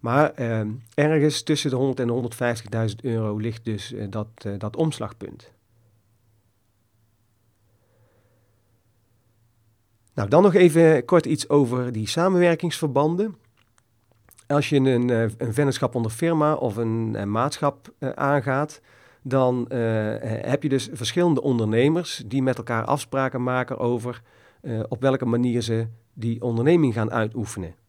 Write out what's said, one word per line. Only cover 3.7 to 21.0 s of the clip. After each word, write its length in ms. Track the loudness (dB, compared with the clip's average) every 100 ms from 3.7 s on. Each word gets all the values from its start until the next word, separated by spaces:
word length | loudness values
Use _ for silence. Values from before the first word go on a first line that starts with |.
| -6 -8
eh, 140 | -10 -8
dat, 180 | -6 -8 -10
eh, 160 | -10 -8
dat 180 | -8 -2
omslagpunt. 760 | -4 -2 -10 -10 -16 -16 -20 _ _ _ _ _ _ _ _ _ _ _ _ _ _ _ _ _ _ _ _ _ _ _ _ _ _ _ _ _ _ _ _ _ _ _ _ _ _ _ _ _ _ _ _ _ _
Nou, 140 | -6 4
dan 140 | 6
nog 120 | 6
even 500 | 8 6 8 6 6
kort 220 | 4 2 2
iets 220 | -4 2
over 440 | 2 2 0 -2
die 160 | -4 -4
samenwerkingsverbanden. 1300 | 0 2 4 4 2 -2 -4 0 2 2 0 -4 -6 _ _ _ _ _ _ _ _ _ -20 _
Als 220 | -2 2
je 80 | 2
een, 340 | 4 2 2
eh, 120 | 2 0 -2
een 180 | -4
vennootschap 400 | 0 0 0 -2
onder 160 | -2 -4
firma 440 | -2 0 2 2
of 220 | 2 -2 -2
een, 400 | -2 -2 -2 -4
eh, 80 |
maatschap, 680 | -2 -2 -2 0 -4 -4 -20 _
eh, 120 | -8
aangaat, 680 | -4 0 0 0 -2 -2 -8 _ _ -20 _
dan, 460 | -2 2 2 0 -2
eh, 100 | -2
he-, 680 | 0 0 -2 -4 -4 -6 -2
heb 140 | -2
je 60 | 0
dus 200 | -2 -2
verschillende 500 | -8